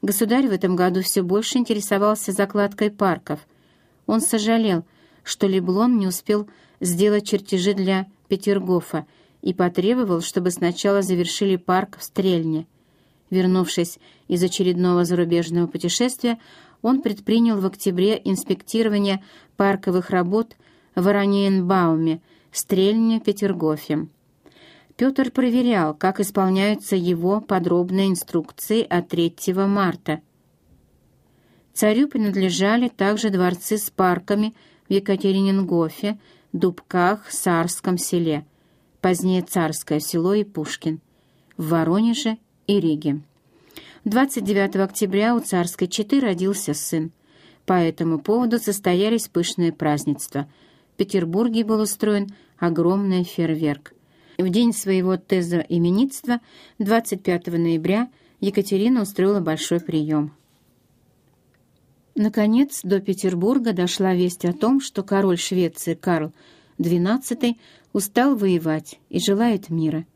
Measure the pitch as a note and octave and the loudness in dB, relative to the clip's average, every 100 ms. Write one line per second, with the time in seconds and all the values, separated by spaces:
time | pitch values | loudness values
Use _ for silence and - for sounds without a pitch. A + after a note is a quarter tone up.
0 | G3+ G3+ A3 B3 C4+ F#3+ F#3 F3+ F3+ F3+ | -2 -2 2 2 2 0 0 2 2 0
1 | F#3 - F3+ G3 A3+ B3+ A#3+ G#3 G3+ G3+ | -2 -2 0 0 0 -2 0 -2 0 0
2 | G#3 G#3+ - G3 G3 G#3 G3+ G3+ G#3 G#3 | 2 0 -4 -2 0 0 -2 0 -2 0
3 | G3 E3 - D3+ - _ _ _ _ _ | 0 0 -4 -10 -10 _ _ _ _ _
4 | - A3 - A3+ G#3+ A3+ A3 F3 E3 _ | -2 0 0 -2 2 2 2 0 -2 _
5 | _ _ - - G3 F#3+ F3+ F#3 A#3+ A#3+ | _ _ -14 -2 0 2 0 2 2 2
6 | F#3+ F3 - G#3 G#3 - _ _ F3+ F3 | 0 -4 -2 -2 -2 -14 _ _ -4 2
7 | G#3 G#3 G#3 G3+ G3+ F#3+ F3+ G3+ F#3+ F#3+ | 2 2 0 -4 -2 -2 0 0 0 0
8 | F#3+ _ _ F#3+ G3 G3+ F#3 F3+ E3+ D#3+ | -4 _ _ -4 0 -2 2 -2 0 -8
9 | D3 _ _ _ - F3+ F3+ F3 F#3 B3+ | -10 _ _ _ -6 0 0 2 0 0
10 | A3+ F3 E3+ - F3+ F3 E3+ E3+ G3+ G3+ | 0 0 -2 -2 -2 -2 -2 0 0 0
11 | F#3 F3+ F3 - G3+ F#3 F3+ F#3 F#3+ - | 0 0 -2 -2 0 0 0 -2 -2 -10
12 | - - F#3+ F3 D#3+ D#3 E3 _ _ _ | -10 -2 0 0 0 -4 -6 _ _ _
13 | _ _ _ F#3 F#3 F#3 F3+ - F3 - | _ _ _ 0 2 2 0 -2 -4 -6
14 | - _ _ F3+ F3+ - F3+ F3 F3+ F3 | -20 _ _ 0 0 0 0 2 2 2
15 | F3 F3+ E3+ E3+ E3 E3+ E3+ E3+ F3 - | 2 0 2 0 0 0 -2 -2 -4 0
16 | B3 B3 A#3+ A3+ - - - _ A3 C4 | -2 0 -2 -4 -8 -20 -20 _ 0 0
17 | A#3 G3+ - A3+ A#3 G#3+ F#3+ F#3 - F3+ | 0 -6 0 4 4 2 -2 -2 -4 0
18 | F#3+ A3 - F#3+ - F3+ - A3+ A3+ G#3 | 0 0 -2 -4 -2 -6 -4 -2 0 0
19 | G3+ F#3+ - - _ _ G3 G3 G3 F3+ | 0 -2 -6 -20 _ _ 0 2 0 -2
20 | F3+ F#3 F3 G#3 A#3 - _ _ _ - | 0 0 0 0 -2 -8 _ _ _ 0
21 | F#3 G3+ G3+ G3+ G3 G3 F3 F#3+ E3+ D#3+ | 2 2 2 2 2 2 2 2 4 2
22 | D#3+ D#3+ _ _ _ - - F#3+ F#3+ A3 | 0 -2 _ _ _ -10 -2 2 2 2
23 | A3+ A3 A3 G3+ G3 F3+ D#3+ D3+ - D#3 | 2 0 -2 -2 -2 0 -2 -2 -2 -4
24 | D#3+ _ _ _ _ _ - - _ _ | -4 _ _ _ _ _ -20 -20 _ _
25 | B3+ C4+ C4 B3 B3 A#3+ B3 G#3+ D#3+ D3+ | 0 2 -2 0 2 2 2 2 0 0
26 | F#3 F#3+ G3+ G3+ F#3+ F#3+ G3+ G#3+ - F#3+ | -2 -2 -2 0 2 2 2 0 -2 -2
27 | F3 F3 F3 G#3 A3 F#3+ F3 E3+ F3+ F#3 | 0 0 0 -2 0 -2 2 0 2 2
28 | G3 F#3 - F3 D#3+ - - A3 A3+ F3+ | 2 0 -2 -4 -4 -12 -2 -2 0 -2
29 | F3 E3+ E3+ E3+ - F#3 G3 G3+ F#3 F3 | -2 -2 -2 -2 -4 0 0 2 0 -2
30 | - D#3 _ _ _ _ _ _ _ _ | -4 -6 _ _ _ _ _ _ _ _
31 | _ _ _ _ _ _ _ - G#3+ G#3+ | _ _ _ _ _ _ _ -2 0 2
32 | C#4+ C4 G#3+ F#3+ F#3 E3+ G3 A#3 B3 - | 0 0 -2 0 0 0 2 2 0 0
33 | G3 G#3 G#3+ G3 F3+ F3 - G#3+ - - | -2 0 0 0 0 -2 -4 -4 -6 0
34 | F#3 F3+ F3+ G3+ G#3+ - _ _ _ G3 | 0 0 -2 -2 -2 -6 _ _ _ -2
35 | G3 G3 G3 F#3+ G3 G3 F#3 F3 E3 E3 | 0 0 2 2 2 2 0 0 0 -2
36 | G3+ G#3 _ _ _ D#3+ F3+ F3 - F#3 | -6 -6 _ _ _ -2 -2 -2 -6 0
37 | F3 G#3+ - - - E3+ F3 - - F3+ | 0 0 -6 -6 0 0 0 -4 -2 -2
38 | - F3+ E3 D3+ D3 _ _ _ _ _ | -2 -2 0 -2 -6 _ _ _ _ _
39 | F#3 F3+ F#3 F#3 F3+ - D#3+ D#3 - D3+ | -2 0 2 0 0 -2 -2 -4 -4 -4
40 | D3+ E3+ E3+ G#3 G#3 F#3 D3 - E3 D#3+ | -2 -2 0 0 -2 -6 -8 -6 -6 -6
41 | _ _ _ _ _ - D#3+ E3 D#3+ F#3 | _ _ _ _ _ -10 -2 0 2 2
42 | A3+ A#3 A3+ A3 _ _ - G3+ E3 D3+ | 2 0 -2 -6 _ _ 0 2 2 0
43 | D3+ C#3+ D3 _ _ _ _ - - - | -2 -4 -6 _ _ _ _ -20 -20 -10
44 | - G#3+ C4+ B3+ G3 G3+ G3 F#3+ G3 - | -2 0 0 0 0 0 0 0 -2 -2
45 | G3+ G3 A3 A#3+ - F#3 F3 - F3+ - | -2 0 2 0 0 -2 -2 -2 -4 -4
46 | G#3 C#4 B3+ F3 F#3 G3 - D3 - E3 | 0 0 2 0 0 -2 -4 -4 -2 -4
47 | D#3+ _ _ _ - _ - F#3 E3 D#3+ | -4 _ _ _ -20 _ 0 2 2 0
48 | E3 D#3+ C#3 A3 B3 A#3 A3+ G3+ F#3+ F3+ | -2 -2 0 0 2 0 -2 -2 0 2
49 | G3+ A3+ - - E3+ - E3+ D#3+ D#3 D3 | 2 0 -2 -4 -2 0 -2 0 -2 -2
50 | D3+ C#3 - C#3 C#3+ _ _ _ _ _ | -2 -4 -4 -8 -8 _ _ _ _ _
51 | G3 G3 E3+ F3+ A#3+ A3+ G#3+ A3 G#3+ - | -2 0 0 0 0 0 0 0 0 -2
52 | G#3 G#3 G3+ - _ _ F3 E3 E3+ F#3+ | 0 0 -2 -10 _ _ -2 2 2 2
53 | G3+ F#3 F3 - E3 D#3 D#3 C#3+ - _ | 2 0 -2 -2 -2 0 -2 -4 -8 _
54 | _ _ _ _ F#3 F#3 A#3 A3 F#3+ F#3+ | _ _ _ _ 0 2 2 0 0 0
55 | F#3 F#3 - F#3+ E3+ F3 - E3+ E3+ F#3+ | 2 -2 0 -2 0 -2 0 0 2 2
56 | C4+ - - A#3+ _ - - _ G3 A3+ | 0 -2 -4 -4 _ -20 -20 _ 0 0
57 | A#3 G3+ - F3 F3 E3+ E3+ E3 E3 G3 | 0 -6 -2 -2 -2 -2 0 0 0 0
58 | A#3+ _ _ _ G3+ G3 G3+ G3 G#3+ B3+ | -2 _ _ _ -2 -2 0 0 2 2
59 | G3+ - F#3+ G3+ E3 D#3 - E3+ E3+ E3 | 0 0 0 2 0 -4 -2 -4 -2 -2
60 | D3+ D#3 D3 - _ _ _ _ _ _ | 0 -2 -2 -8 _ _ _ _ _ _
61 | _ _ _ _ _ _ _ _ _ _ | _ _ _ _ _ _ _ _ _ _
62 | _ - G#3+ G#3 G#3 A3+ C#4 - F#3 G3 | _ -2 0 2 2 2 2 -2 -2 -2
63 | G3 F#3+ F#3 F3+ F#3+ C4+ A#3 F3+ F3+ - | 0 -2 -2 0 0 0 0 0 -2 0
64 | F#3 F3+ F3+ F3+ F3 F3 G#3+ C4+ C4+ - | 0 2 0 0 -4 0 2 0 0 -8
65 | G3 G3 G3 F3 - F#3 E3+ - - E3 | -2 0 2 0 -2 0 -2 -2 -6 -4
66 | - E3+ D#3 - _ _ _ _ E3+ F3 | -2 -2 -2 -10 _ _ _ _ 0 2
67 | F3+ A#3+ C4+ A#3 A#3+ A#3 - - _ G3+ | 2 -2 -4 -2 -2 -2 -10 -20 _ -6
68 | F#3+ - C4 C4 G3+ F3 D#3+ D#3 D#3 - | -2 2 2 2 2 2 0 -4 -6 -20
69 | _ - F3+ G3 A#3+ G#3 G3+ E3 D#3 D3+ | _ -4 0 2 2 0 -2 -2 -2 -2
70 | E3+ | -8